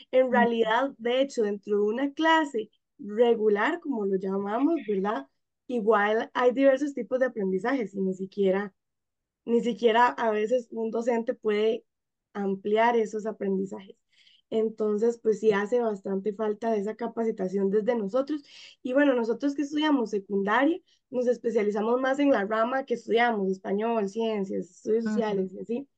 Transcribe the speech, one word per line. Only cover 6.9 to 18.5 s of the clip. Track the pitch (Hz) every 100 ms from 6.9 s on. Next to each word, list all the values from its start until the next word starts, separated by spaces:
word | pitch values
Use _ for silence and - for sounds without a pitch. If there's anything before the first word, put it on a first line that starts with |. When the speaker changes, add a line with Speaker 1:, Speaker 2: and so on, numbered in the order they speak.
Speaker 1:
tipos | 277 208 254
de | 254
aprendizajes | 233 190 190 226 269 202 196
y |
ni | 190
siquiera, | 185 190 202 196 190 202 - _ _ _ _ _ _ -
ni | 233
siquiera | 220 196 233 220 247
a | - 233
veces | 214 214 254 233
un | 226 226
docente | 220 233 233 233
puede | - 214 208 220 233 - _ _ _ _
ampliar | 202 196 196 214 214 233 233
esos | 208 214 214
aprendizajes. | 208 202 190 196 208 196 - _ _ _ _ _
Entonces, | 226 220 220 214 208 233 233
pues | 220 202
sí | 220
hace | 202 208 247
bastante | 226 196 - 190 208
falta | 202 214 208 226 220
esa | 202 214
capacitación | 233 - 226 214 185 196 196
desde | 214 208 240
nosotros. | 196 247 277 302 -